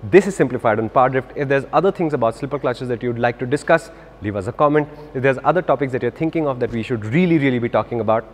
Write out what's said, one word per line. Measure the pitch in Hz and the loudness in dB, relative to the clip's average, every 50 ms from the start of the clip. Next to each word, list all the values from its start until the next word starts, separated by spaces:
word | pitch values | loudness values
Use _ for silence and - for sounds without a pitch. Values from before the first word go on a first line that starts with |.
| - | -4
This | 104 95 185 202 | 6 6 6 6
is | 202 185 | 6 0
Simplified | - 160 127 123 117 - 120 107 110 | 0 -2 -2 -2 0 2 2 2 2
on | 110 107 | 0 0
Power | - 139 127 131 | 2 2 2 4
Drift. | 131 131 127 - - | 2 -2 -4 -4 -8
If | - 147 | -8 -2
there's | 135 139 139 127 - | 0 0 -2 -2 0
other | - 147 165 196 | 0 2 2 2
things | 185 - 180 156 147 | 0 0 -2 -2 0
about | 135 120 113 113 | 0 0 0 -2
slipper | - - 135 147 | -2 -8 -6 -6
clutches | 139 - 135 123 - 131 | -4 -2 -4 -4 -4 -4
that | 123 123 113 123 | -6 -6 -4 -2
you'd | 123 120 117 | -4 -2 0
like | 120 120 120 | -2 -2 -2
to | - 131 | -2 -4
discuss, | 123 143 147 - - 170 165 - - - - - - - - - | -4 -2 -4 2 2 2 2 2 -4 -20 -20 -20 -20 -18 -8 -8
leave | 104 98 | -6 -4
us | 101 92 | -4 -6
a | 107 | -6
comment. | 123 - 151 147 147 151 147 147 - - - - - | 0 2 2 4 4 2 0 0 -8 -18 -18 -12 -10
If | 135 | 0
there's | 120 139 135 127 - | 0 0 0 2 2
other | 139 151 180 | 2 2 2
topics | 175 - 147 127 143 131 123 | 2 0 0 0 0 -4 -4
that | 123 | -2
you're | 123 120 | -2 -4
thinking | - - 160 160 - 165 156 | -4 -2 -6 -4 -2 -2 -2
of | 143 131 123 | -2 -2 -2
that | 123 113 | -4 -4
we | 110 117 | -4 -6
should | 110 - 131 113 104 | -4 -4 -4 -4 -4
really, | 107 113 165 185 175 165 | 0 2 2 4 4 4
really | 156 139 139 127 120 | 4 4 2 0 0
be | 113 117 | -2 0
talking | - 110 107 - 120 117 | 0 0 -2 0 -4 -4
about | 107 104 110 117 120 - | 0 2 0 0 0 -6